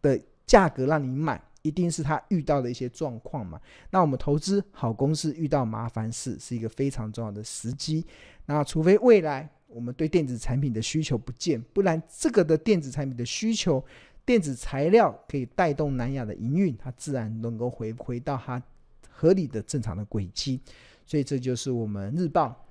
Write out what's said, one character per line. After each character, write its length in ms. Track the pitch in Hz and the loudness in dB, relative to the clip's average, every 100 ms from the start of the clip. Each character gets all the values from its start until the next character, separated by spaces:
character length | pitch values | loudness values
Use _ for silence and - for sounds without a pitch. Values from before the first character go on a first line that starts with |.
的 180 | 147 131 - _ - | 2 0 -2 _ 6
价 220 | 226 180 | 8 8
格 180 | - 135 | 2 0
让 160 | 156 | 0
你 60 | 131 | 0
买， 340 | 131 156 123 - _ | -2 -2 -4 -10 _
一 100 | 156 | -4
定 180 | 151 175 | 0 0
是 140 | 160 | 0
他 180 | 147 151 - | -2 -2 0
遇 160 | 180 | -2
到 160 | 139 143 | 2 0
的 100 | 123 | 0
一 40 | |
些 160 | 120 123 | -4 -8
状 280 | - 156 117 | -6 -8 -8
况 240 | - 147 95 | -10 -10 -8
嘛。 120 | 76 - - - | -12 -16 -20 -2
那 120 | 185 | 2
我 40 | 165 | 4
们 140 | 127 | 2
投 180 | - 147 | 0 0
资 240 | 185 202 - | 2 0 -2
好 200 | - - | -4 -4
公 240 | 107 139 156 | 0 0 2
司 180 | 160 | -2
遇 140 | 156 156 | -2 0
到 160 | 143 | 0
麻 240 | 117 110 117 | 0 -4 -6
烦 240 | - 110 | -6 -6
事 260 | 113 - 95 | -6 -8 -8
是 160 | - | -8
一 60 | 120 | -6
个 80 | 110 | -6
非 240 | - 139 | -2 -4
常 180 | 135 110 | -2 -8
重 140 | 107 | -6
要 80 | 113 | -8
的 100 | 101 | -8
时 300 | 110 - 113 | -10 -8 -8
机。 340 | 143 - 156 170 - - - - | -8 -4 -4 -4 -16 -20 -20 -4
那 140 | 147 147 | -2 0
除 180 | 160 | 2
非 140 | 160 208 | 6 6
未 220 | 240 214 | 8 6
来 280 | 160 135 156 _ _ | 6 -4 -8 _ _
我 120 | 117 | -10
们 140 | 120 | -10
对 160 | 127 156 | -4 0
电 180 | 175 143 | 2 0
子 100 | 120 | -4
产 220 | - 127 | -2 0
品 140 | 139 | 0
的 80 | 110 | -2
需 200 | 110 156 | -2 -2
求 160 | 156 120 | -2 -4
不 140 | - | -4
见， 280 | 117 180 127 117 | -8 -2 -2 -2
不 100 | - | 0
然 200 | 190 160 - - | 2 0 -4 -4
这 100 | 320 | 2
个 120 | 226 | 4
的 140 | 165 156 | 4 2
电 240 | 226 196 | 4 2
子 100 | 139 | 0
产 160 | 135 139 | -4 -6
品 100 | 123 | -4
的 80 | 120 | -6
需 280 | - 214 | -2 -2
求， 300 | 226 - 135 - - - - - | 0 0 0 -2 -20 -20 -10 2
电 160 | 240 | 2
子 140 | 156 127 | 2 -6
材 300 | - 135 151 | -6 0 6
料 260 | 220 190 - _ | 6 6 0 _
可 80 | 143 | -6
以 100 | 123 | -4
带 260 | - 175 | 0 0
动 240 | 147 151 131 | 2 -2 -2
南 160 | 120 | -2
亚 100 | 139 | -4
的 100 | 110 | -6
营 220 | - 113 156 | -6 -2 2
运， 180 | 196 117 | 2 0
它 120 | 131 | -10
自 200 | - - | -12 -6
然 300 | 131 110 110 | -4 -4 -6
能 160 | 117 113 | -6 -4
够 120 | 120 | -6
回-， 220 | 120 110 113 | -4 -8 -8
回 180 | - 123 | -8 -6
到 240 | 135 135 | -4 -6
它 200 | - 123 - - _ - - | -6 -10 -10 -20 _ -20 -20
合 240 | - 160 | 2 4
理 120 | 190 147 | 6 2
的 160 | 113 | -6
正 180 | - 143 | -4 -4
常 160 | 113 90 | -4 -6
的 80 | 104 | -6
轨 220 | 110 92 | -6 -6
迹。 340 | - - 127 - - - _ _ | -6 -4 -6 -8 -20 -20 _ _
所 140 | 151 | -2
以 40 | 135 | 0
这 120 | 139 | -2
就 200 | 127 123 | -2 -4
是 120 | - | -2
我 160 | 120 110 | -2 -2
们 280 | 101 98 151 | -4 -4 -2
日 140 | 175 | 0
报 260 | 156 139 117 - | 2 0 -4 -20